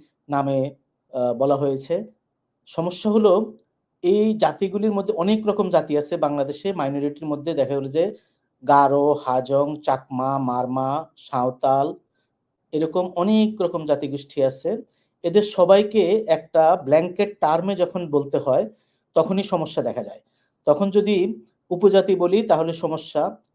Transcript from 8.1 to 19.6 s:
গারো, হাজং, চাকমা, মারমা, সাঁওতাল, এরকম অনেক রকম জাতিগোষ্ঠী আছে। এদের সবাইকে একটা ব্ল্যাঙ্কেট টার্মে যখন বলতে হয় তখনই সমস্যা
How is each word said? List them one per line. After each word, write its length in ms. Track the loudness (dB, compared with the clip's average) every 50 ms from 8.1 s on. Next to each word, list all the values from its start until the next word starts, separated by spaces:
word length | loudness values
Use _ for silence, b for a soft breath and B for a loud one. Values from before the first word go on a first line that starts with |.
| -4 b b b b b b b _ _ 0 4
গারো, 460 | 6 6 6 6 4 4 4 2 2
হাজং, 680 | 0 -2 -2 -2 -2 -2 0 0 0 0 0 -4 -4
চাকমা, 560 | -2 -2 -2 -2 -4 _ -6 -4 -2 -2 -2 -2
মারমা, 680 | -2 -2 -2 -4 -4 -4 -4 -4 -4 -2 -4 -4 -6 -10 _ _
সাঁওতাল, 760 | -14 -6 -4 -2 -2 -2 -2 -2 0 2 2 2 2 0 -4 -8 _ _ _ _ _ _ _ _ _ _ _ _ _ _
এরকম 400 | -4 -2 -2 -2 0 -2 -2 -2 -2
অনেক 460 | -2 0 2 2 2 2 2 0 -2
রকম 240 | -4 -4 -2 -4 -2
জাতিগোষ্ঠী 580 | -2 -2 -2 -2 -4 -8 -8 -10 -8 -2 0 0
আছে। 380 | 0 -2 -4 -6 -6 -6 -6 -8 -14 _ _ _ _ _ _ -6
এদের 180 | 0 2 2
সবাইকে 840 | 2 2 2 2 4 6 6 6 4 2 2 2 2 2 2 0 2 0
একটা 480 | 0 0 -2 0 2 4 4 4 4
ব্ল্যাঙ্কেট 640 | 2 2 2 2 4 2 2 -2 -2 -4 -4 -2 -2
টার্মে 360 | 0 0 0 0 0 -2 -2
যখন 360 | -2 -2 -2 -2 -6 -6 -2
বলতে 260 | -2 -2 -2 0 -4 -2
হয় 320 | 0 0 0 0 0 -2 -8 _ _ _ _ _ _ _ _
তখনই 300 | 0 0 0 0 -4 -2
সমস্যা 400 | -2 -4 -4